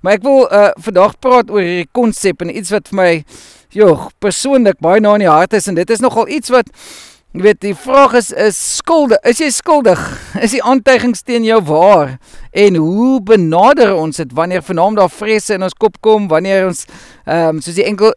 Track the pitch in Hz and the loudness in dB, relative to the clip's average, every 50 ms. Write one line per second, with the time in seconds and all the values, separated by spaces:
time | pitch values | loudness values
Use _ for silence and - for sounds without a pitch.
0 | - 180 208 196 196 277 277 269 240 - 190 208 208 202 - - 165 226 196 180 | -2 -2 -2 0 0 2 2 2 2 4 4 4 4 2 0 -2 -8 -2 0 2
1 | 190 208 - - - 254 254 247 233 - 202 208 185 170 180 180 170 - - 247 | 2 2 0 -4 -2 2 2 2 2 0 -2 -4 -2 -2 -4 -6 -8 -6 -4 -2
2 | 240 226 208 - - 196 175 - 175 170 160 208 196 170 202 208 - - 196 196 | -2 -2 -2 -2 -4 -4 -4 -4 -8 -10 -8 -10 -8 -6 -6 -6 -6 -6 -2 0
3 | 185 180 170 160 - - - - - - - _ _ _ - 202 214 190 156 139 | 0 0 0 -2 -4 -12 -20 -20 -20 -20 -20 _ _ _ -2 2 4 4 4 2
4 | - - - _ - 202 180 - - 269 277 262 233 202 185 - - 165 185 220 | -2 -10 -10 _ -6 -4 -4 -4 -2 0 0 2 2 2 0 0 0 0 2 2
5 | 214 208 208 208 202 170 151 156 180 - - 208 - 202 185 165 175 - 233 208 | 2 2 2 2 2 2 2 2 2 2 0 -2 -2 -2 -4 -4 -2 -2 -2 -2
6 | 240 240 - 220 220 156 254 302 - - 247 247 226 - _ - - - - - | -2 -2 0 -2 -2 -2 -4 -8 -4 0 0 0 0 -2 _ -20 -20 -20 -20 -20
7 | - - _ _ _ _ - 180 185 214 208 - - 208 190 - - 254 262 277 | -20 -20 _ _ _ _ -8 0 0 0 0 0 -4 -8 -8 -8 -6 0 2 2
8 | 277 247 226 240 220 - - - 214 214 180 - - - - - - - 339 320 | 4 4 2 0 -2 -2 -4 -2 -2 -2 -2 -4 -6 -8 -8 -6 -4 0 0 0
9 | 294 247 220 - - - 240 - 320 294 240 - - - 311 294 247 196 180 151 | 2 2 0 0 0 0 -2 0 -2 -4 -4 -4 -2 0 0 2 2 2 0 0
10 | - - - - - - - 190 233 214 240 277 - 233 262 269 202 269 262 233 | -2 -8 -12 -14 -14 -12 -6 -4 -4 -2 -2 -2 -2 0 0 2 2 2 2 2
11 | 202 247 226 - - - 240 233 226 220 226 226 185 147 156 156 175 202 202 170 | 0 -2 -4 -6 -6 -6 -4 -2 0 0 0 0 0 0 2 4 4 6 4 4
12 | 147 131 131 127 _ _ - - - - - 185 208 202 180 165 156 160 185 208 | 2 -2 -6 -12 _ _ -20 -20 -20 -6 0 2 2 4 4 2 0 0 0 0
13 | 240 262 269 254 190 196 220 202 175 156 160 175 202 247 294 262 240 202 196 170 | 0 0 0 0 2 2 2 2 2 2 2 2 4 4 4 4 2 2 2 0
14 | 156 160 147 - 160 131 123 143 165 175 185 180 156 - 185 165 175 202 214 208 | -2 -4 -6 -8 -10 -6 -6 -6 -4 -4 -4 -6 -6 -6 -2 -2 -2 0 0 0
15 | 190 165 - - 208 214 220 214 - - 214 185 190 185 - - 220 208 - - | -2 -2 -4 -6 -4 -4 -4 -4 -2 -4 -4 -4 -4 -6 -4 -2 -2 -2 -2 -2
16 | - 220 220 214 208 185 156 160 175 190 196 190 190 185 175 - - - - - | 0 0 2 2 0 0 -2 -2 0 0 0 0 0 -2 -4 -6 -12 -16 -20 -20
17 | - - - _ _ - 156 170 165 160 160 156 143 170 170 190 196 - 214 190 | -20 -20 -20 _ _ -4 -2 0 0 0 -2 -4 -8 -6 -4 -4 -2 -2 0 0
18 | 208 220 - | 0 0 2